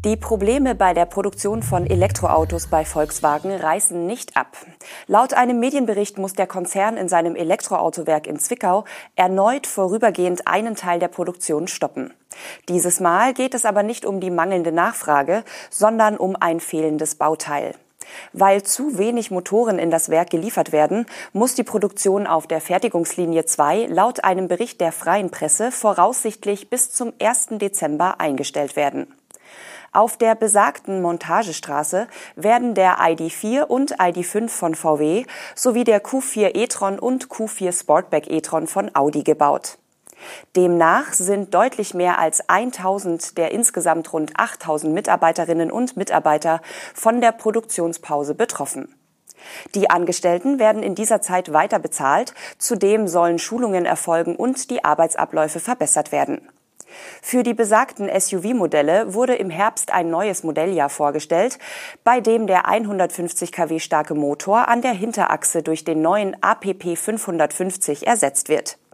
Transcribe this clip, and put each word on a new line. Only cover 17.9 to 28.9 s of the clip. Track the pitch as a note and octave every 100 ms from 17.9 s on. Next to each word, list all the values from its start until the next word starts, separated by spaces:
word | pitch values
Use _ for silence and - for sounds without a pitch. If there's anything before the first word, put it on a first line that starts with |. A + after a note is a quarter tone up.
| _ - - -
Weil | - G3 G3
zu | G3+ - D4 A3
wenig | G#3+ A#3+ A3
Motoren | F#3 F3+ G#3 A#3 F#3
in | E3+
das | E3 -
Werk | D#3+ F3
geliefert | E3 G3 - E3
werden, | D#3 D3+ G3 A#3 - -
muss | F#3+ B3+ C4
die |
Produktion | A#3 G#3+ G3+ - G3 G3 G3+
auf | D#3+ -
der | D#3+
Fertigungslinie | - F3+ A#3+ F3 E3+ - E3+ E3
zwei | D#3+ - D3 F#3 A#3
laut | E3+ G#3+ B3
einem | - F#3 F#3
Bericht | F3 - -
der | E3+
Freien | - - G3 F#3+
Presse | - D#3 - A3+
voraussichtlich | B3 G#3+ F3+ F#3 B3+ A3+ G#3+ G3+ G3+ -
bis | B3 -
zum | - A#3 -
ersten | G#3 B3 - G#3+
Dezember | G3+ - D#3 D3 F3+ -
eingestellt | D#3+ C3+ C#3 C#3+ C#3+ -
werden. | C#3+